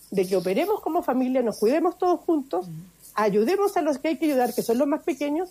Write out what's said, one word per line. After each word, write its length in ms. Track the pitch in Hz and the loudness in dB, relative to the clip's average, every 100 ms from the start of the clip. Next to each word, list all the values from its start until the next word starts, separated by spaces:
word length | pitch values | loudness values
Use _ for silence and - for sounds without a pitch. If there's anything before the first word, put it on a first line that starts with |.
| - | -6
de 160 | 196 185 | -2 0
que 80 | 190 | 0
operemos 460 | 175 196 370 427 | 0 0 0 0
como 220 | - 330 | -2 -2
familia, 380 | 311 254 254 262 | 0 0 0 0
nos 160 | 233 202 | 0 0
cuidemos 400 | 208 302 349 339 | 2 2 0 0
todos 220 | 359 349 | 0 0
juntos, 460 | - 320 262 349 196 160 185 - - | 0 -2 0 -4 -6 -10 -16 -20 -10
ayudemos 640 | - 214 202 226 392 403 381 | -2 0 2 2 2 0 0
a 40 | |
los 160 | 311 277 | 0 0
que 100 | 311 | -2
hay 80 | 320 | -2
que 80 | 311 | 0
ayudar, 280 | 262 247 | 2 0
que 80 | 226 | 0
son 140 | - 233 | 0 0
los 100 | 285 | 0
más 160 | 294 | 0
pequeños 460 | - 285 285 302 359 | -4 -4 -2 -4 -4